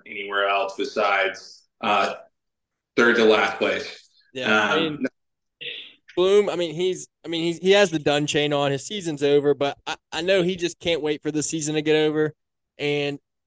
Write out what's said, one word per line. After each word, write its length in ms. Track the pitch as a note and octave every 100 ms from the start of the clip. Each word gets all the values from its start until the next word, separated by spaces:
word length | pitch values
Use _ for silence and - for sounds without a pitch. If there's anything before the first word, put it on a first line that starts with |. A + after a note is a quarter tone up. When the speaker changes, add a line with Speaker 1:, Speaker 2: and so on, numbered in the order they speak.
| -
Speaker 1:
anywhere 420 | G2+ G2+ G2+ G2
else 280 | G2 G2 -
besides, 840 | G2+ G#2+ G2+ G2 F#2+ - - - _ _
uh, 320 | A2 G#2 G2+ - - _ _ _ _ _ _ -
third 220 | A#2+ A#2
to 80 | A2
last 320 | G#2 G2 -
place. 500 | G2 - - - _ _ _
Speaker 2:
Yeah, 360 | C3 A#2+ G#2+ G#2
I 20 | -
Speaker 1:
Um, 20 |
Speaker 2:
mean, 220 | D#3+ D3 B2+ - _ _ _ _ - - - _ - -
Bloom, 340 | F#3 G3+ G3+
I 80 | E3
mean, 180 | E3+ D#3
he's, 320 | F#3 E3+ - _
I 60 | D#3+
mean, 140 | E3
he's, 160 | E3+ E3
he 120 | F#3
has 180 | G3+ G3+
the 80 | D#3+
done 280 | D3 D3 D3
chain 240 | D3+ D3
on. 200 | C#3+ C#3+
His 140 | C#3 -
season's 380 | G#3+ E3+ D3
over, 300 | C#3+ C#3+ C#3+
but 240 | C3 C#3+ - -
I, 80 | D#3 _
I 100 | D3+
know 220 | F3 F#3+
he 140 | F3 F#3
just 200 | E3+ -
can't 220 | F3 E3
wait 200 | D3+ D3+
for 100 | D3+
the 100 | D3+
season 340 | C#3 E3 D3 D#3
to 60 |
get 140 | D3+ D#3
over. 380 | D#3 D#3 D#3 - _ _ _ -
And 400 | D3 D3 C#3+ C#3+ _ _